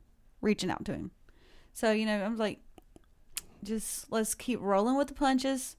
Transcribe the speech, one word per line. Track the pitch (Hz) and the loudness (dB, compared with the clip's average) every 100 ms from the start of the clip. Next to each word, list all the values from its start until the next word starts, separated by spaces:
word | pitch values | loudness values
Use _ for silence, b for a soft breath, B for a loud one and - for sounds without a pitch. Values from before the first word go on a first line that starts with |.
| - _ - - | -18 _ -20 -2
reaching | 214 208 185 | 0 2 0
out | - 208 | -2 -4
to | |
him. | - - - - - - - - | -6 -8 -12 -20 -20 -20 -20 -20
So, | - 226 | -2 2
you | 214 220 | 2 2
know, | 208 | 0
I'm | 196 226 | -2 0
like, | 214 - - - - - - _ - - - - | -2 -2 -12 -20 -20 -20 -20 _ -16 -14 -14 -12
"Just | 202 220 - - - | -6 -6 -6 -8 -4
let's | 220 220 | -2 -2
keep | - - 226 | -2 -4 -2
rolling | 196 196 226 269 | 2 2 4 2
with | 285 | 0
the | |
punches. | 269 277 262 269 262 - | 2 2 4 2 -2 -6